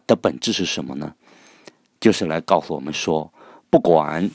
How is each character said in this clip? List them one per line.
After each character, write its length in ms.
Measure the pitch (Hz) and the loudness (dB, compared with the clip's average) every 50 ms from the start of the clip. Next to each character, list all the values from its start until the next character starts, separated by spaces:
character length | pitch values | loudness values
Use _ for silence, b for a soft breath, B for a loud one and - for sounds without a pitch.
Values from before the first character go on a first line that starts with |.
| _ - | _ 2
的 80 | 113 | 2
本 240 | - - 95 69 62 | 2 2 0 -2 -4
质 140 | - 117 107 | -4 -4 -4
是 100 | - 90 | -2 -4
什 220 | - - - 69 | -4 -4 -6 -8
么 100 | 65 67 | -8 -8
呢？ 200 | 69 76 76 - _ B B B B B B B B B B B B B B _ _ | -10 -10 -10 -12 _ B B B B B B B B B B B B B B _ _
就 120 | - 113 | 2 2
是 140 | 101 - 101 | 2 2 0
来 140 | 80 80 85 | -4 -4 -4
告 200 | 82 - 92 85 | -2 0 0 0
诉 120 | - - 82 | 0 -2 -8
我 60 | 71 | -8
们 140 | 67 73 - | -8 -8 -10
说， 400 | - - - 80 78 78 82 _ B B B B B B B | -6 -4 -2 -2 -2 -4 -6 _ B B B B B B B
不 100 | - - | 2 4
管 500 | - 87 85 80 76 76 76 82 95 104 - | 4 4 4 4 2 0 -2 -4 -4 -4 -6